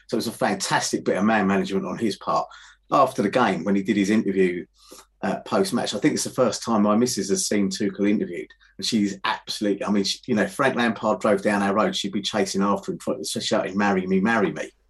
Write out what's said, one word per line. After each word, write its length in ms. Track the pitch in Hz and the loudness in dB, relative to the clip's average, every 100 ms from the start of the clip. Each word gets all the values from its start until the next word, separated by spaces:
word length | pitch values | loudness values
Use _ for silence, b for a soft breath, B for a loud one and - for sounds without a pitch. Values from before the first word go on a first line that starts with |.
| - | -6
So 80 | |
it 40 | 113 | -4
was 80 | 113 | -4
a 40 | |
fantastic 720 | - 117 95 - 143 - 95 | -2 -2 -2 -2 -2 0 -2
bit 140 | 120 90 | 0 2
of 80 | |
man 200 | 107 110 98 | 2 2 2
management 380 | 98 95 95 | 0 0 -4
on 120 | 92 90 | -4 -2
his 180 | 110 - | -4 -2
part. 300 | - - - B B B - | -2 -2 -2 B B B 0
After 320 | 147 - - | 2 4 2
the 80 | 104 | 0
game, 360 | 127 110 87 | 2 2 0
when 100 | 98 | 0
he 80 | 98 | 0
did 140 | 95 101 | 2 2
his 120 | 95 | 4
interview, 560 | 110 98 95 92 87 - B B B - _ | 2 2 2 2 0 -10 B B B -20 _
uh, 160 | 98 95 | -4 -4
post-match, 520 | - 107 190 117 104 | 0 0 2 0 -2
I 60 | 110 | 0
think 140 | 151 | 0
it's 100 | 113 | 0
the 60 | - | -2
first 340 | - 117 - | 0 0 0
time 200 | 120 110 | 0 2
my 120 | 107 | 4
missus 320 | 107 123 104 92 | 4 2 0 -2
has 180 | 95 - | -2 0
seen 220 | 104 98 | 0 0
Tuchel 400 | - 101 98 101 | 0 -4 0 0
interviewed, 380 | 104 95 82 - - b - | 0 -2 -8 -12 -18 b -10
and 80 | |
she's 320 | 92 110 98 95 | -2 0 0 -2
absolutely, 580 | 110 107 - - 104 95 | -4 -4 -8 -4 -2 -2
I 40 | - | 0
mean, 140 | 104 | 0
she, 140 | 95 - | 0 -4
you 100 | - | -2
know, 120 | 107 92 | 0 0
Frank 280 | - 135 | 0 0
Lampard 440 | 123 117 107 110 101 | 2 0 0 -2 0
drove 220 | 110 101 | 2 2
down 220 | 107 101 | 2 0
our 100 | 98 | 2
road, 220 | 101 95 95 | 2 0 -2
she'd 160 | 98 | -4
be 80 | 101 | -4
chasing 400 | 95 110 190 196 | -2 -2 0 0
after 320 | 202 196 - | 0 0 -4
him, 60 | 175 | -8
trying 220 | - - | -6 -6
to 200 | - 117 | -6 -6
shouting, 340 | - 214 95 98 | -2 -2 0 0
"Marry 300 | 101 95 92 | 2 2 2
me, 140 | 95 | 2
marry 320 | 110 113 87 | 2 2 0
me," 180 | 76 - - | -2 -10 -14